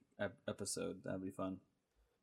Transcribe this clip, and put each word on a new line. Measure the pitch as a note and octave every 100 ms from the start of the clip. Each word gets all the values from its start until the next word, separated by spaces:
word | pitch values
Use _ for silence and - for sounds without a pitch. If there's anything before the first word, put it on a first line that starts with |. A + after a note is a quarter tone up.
| _ -
ep-, | G2+ - -
episode. | - G2+ - F2+ F#2
That'd | F#2 F#2
be | F#2+
fun. | F#2+ F#2 F#2+ - _ _ _ _ _